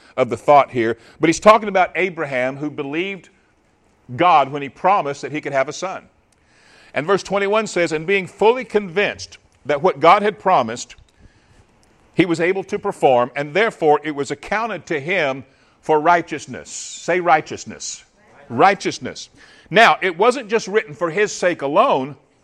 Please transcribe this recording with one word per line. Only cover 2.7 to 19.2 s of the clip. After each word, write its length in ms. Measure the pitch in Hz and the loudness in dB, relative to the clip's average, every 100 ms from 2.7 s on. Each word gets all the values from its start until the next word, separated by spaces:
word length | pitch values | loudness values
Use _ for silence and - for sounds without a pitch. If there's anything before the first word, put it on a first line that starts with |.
| 135 139 156 196 190 - _ _ _ _ _ _ _ - | -8 -6 -6 -6 -10 -18 _ _ _ _ _ _ _ -12
God 380 | 127 175 156 135 | 0 4 6 4
when 100 | 143 | -4
he 80 | 139 | -10
promised 520 | - 180 196 143 139 | -2 2 2 0 -8
that 100 | 143 | -8
he 80 | 151 | -8
could 140 | 151 | -2
have 160 | 139 135 | -2 -2
a 40 | |
son. 360 | - 185 143 - _ _ _ _ _ _ _ _ | -4 -10 -10 -16 _ _ _ _ _ _ _ _
And 140 | 131 156 | -6 -2
verse 160 | 196 | -2
twenty-one 440 | - 196 196 214 214 | -2 -4 0 0 -2
says, 260 | 175 170 | -2 -2
"And 120 | 156 | -2
being 220 | 160 196 170 | -2 -2 -4
fully 380 | - 208 254 | 0 2 2
convinced 720 | 240 214 196 170 185 98 - - _ _ | -2 -4 -2 -2 -2 -4 -14 -20 _ _
that 160 | - 143 | -4 0
what 200 | 180 139 | 0 4
God 220 | 160 202 | 4 4
had 160 | 208 - | 2 -2
promised, 560 | 190 170 113 120 - - _ _ - _ _ _ _ _ _ _ _ | 0 2 0 -6 -14 -20 _ _ -20 _ _ _ _ _ _ _ _
he 100 | - | 0
was 160 | 175 160 | 0 0
able 220 | 175 190 | 0 -2
to 120 | 185 202 | -6 -6
perform, 540 | 202 - 156 120 123 | -6 0 4 4 2
and 180 | 147 147 | -4 -4
therefore 480 | 165 220 - 156 147 | 0 0 2 2 2
it 80 | 156 | 0
was 180 | 143 135 | -6 -6
accounted 580 | 147 - 202 226 180 - | -8 -6 -6 -4 -8 -6
to 120 | 160 | -6
him 460 | 143 190 143 135 - _ _ _ | -4 -2 -2 -4 -12 _ _ _
for 220 | - 156 | 0 2
righteousness." 680 | 156 175 165 151 - 101 - | 4 2 0 -10 -12 -14 -14
Say 500 | - - - - 180 | -14 -14 -8 -4 -2
righteousness. 840 | 170 156 151 101 110 76 - - _ _ _ - - | 2 2 0 -12 -12 -14 -14 -16 _ _ _ -20 -8
Righteousness. 800 | 123 185 196 175 - 113 80 | 2 2 2 -4 -8 -10 -14